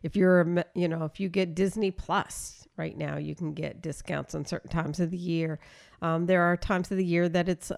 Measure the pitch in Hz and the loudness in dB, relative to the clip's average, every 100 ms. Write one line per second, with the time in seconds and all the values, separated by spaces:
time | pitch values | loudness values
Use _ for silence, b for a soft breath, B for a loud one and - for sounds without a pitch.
0 | 156 208 185 180 170 175 - - 175 160 | -4 4 6 6 6 2 -2 0 0 0
1 | 156 - 190 190 180 160 190 220 196 185 | -4 -4 -2 0 0 2 0 2 -2 -2
2 | - 202 - - - - - - 160 - | -2 -2 -2 -8 -12 -16 -18 -8 -8 -6
3 | 147 147 151 151 160 151 151 - 160 139 | -6 -6 -6 -6 -6 -6 -8 -8 -10 -8
4 | - 147 135 151 143 - - 165 156 156 | -6 -6 -6 -8 -6 -8 -4 -4 -2 -2
5 | 170 180 175 165 160 151 B B B B | -2 -2 -2 -2 -2 -6 B B B B
6 | 165 165 170 185 175 175 - 185 180 190 | -2 0 4 4 4 2 0 0 0 0
7 | 180 170 175 175 175 175 - | 2 2 2 2 0 -2 -4